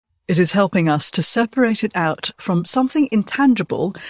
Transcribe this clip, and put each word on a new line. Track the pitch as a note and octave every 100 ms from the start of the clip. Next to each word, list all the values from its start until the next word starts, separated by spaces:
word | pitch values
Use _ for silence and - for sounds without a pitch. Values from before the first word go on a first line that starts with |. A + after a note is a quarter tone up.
| _ _ -
It | F3
is | E3+
helping | G3 G3 G3 E3
us | D3+ -
to | -
separate | E3 - A#3 - A#3+ A3
it | G#3
out | F#3+ D#3+ D3+ - -
from | - F3
something | F3 C4 C4 D#4+ D4
intangible | A3 - - C#4 A3+ F3+ - D#3+ - -